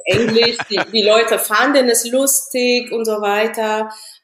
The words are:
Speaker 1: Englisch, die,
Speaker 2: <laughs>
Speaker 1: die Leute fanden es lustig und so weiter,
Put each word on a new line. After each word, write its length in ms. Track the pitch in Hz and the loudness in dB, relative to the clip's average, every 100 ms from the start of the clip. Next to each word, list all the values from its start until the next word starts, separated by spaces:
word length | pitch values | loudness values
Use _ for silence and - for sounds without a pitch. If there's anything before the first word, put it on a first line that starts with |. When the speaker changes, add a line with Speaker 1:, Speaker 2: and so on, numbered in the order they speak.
Speaker 1:
Englisch, 540 | - 202 233 226 233 240 - | -2 0 2 2 2 -2 -4
die, 80 | 196 | -2
Speaker 2:
<laughs> 140 | - | -2
Speaker 1:
die 100 | 220 | 0
Leute 360 | 208 220 220 208 | 4 4 4 -2
fanden 500 | - 214 262 277 247 | 0 0 2 2 2
es 180 | 226 233 | 0 0
lustig 840 | 262 277 - - 254 247 247 233 | 0 0 -2 -4 -2 0 0 -2
und 120 | 233 | -4
so 160 | 220 214 | -4 -2
weiter, 680 | 202 208 220 220 214 214 220 - - - | 0 0 -2 -2 -4 -4 -6 -12 -20 -18